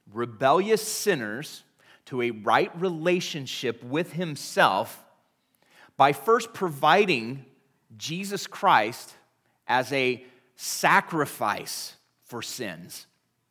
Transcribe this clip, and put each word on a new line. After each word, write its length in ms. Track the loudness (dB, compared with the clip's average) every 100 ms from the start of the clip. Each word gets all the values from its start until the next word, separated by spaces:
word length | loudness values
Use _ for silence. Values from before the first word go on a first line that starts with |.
| _
rebellious 760 | -6 -6 0 4 4 4 0 0
sinners 760 | -4 0 0 -2 -8 -10 -14 _ _ _ _ -10
to 160 | -4
a 80 | -4
right 400 | -2 2 4 2 -2
relationship 1000 | -4 -2 0 0 0 -8 -8 -6 -4 -4
with 280 | -4 -4 -4
himself 920 | -4 -6 -6 -4 2 4 4 -2 -8 -20 _ _ _ _ _ _ _ -6 4
by 160 | 4
first 400 | 4 2 2 0
providing 920 | -6 -6 0 4 6 4 0 -2 -10 -12 _ _ _ _ -14
Jesus 520 | -10 -8 -6 -8 -10
Christ 680 | -2 4 4 4 -4 -14 -20 _ _ _ _ -2
as 240 | 0 0
a 320 | 0 0 -2 -6 _ _ -14
sacrifice 1400 | -8 0 4 4 2 -2 -2 -2 -2 -2 -6 -10 -12 -16 _ _
for 180 | _ -12
sins, 640 | -10 -8 -10 -10 -14 -18 -20 _ _ _ _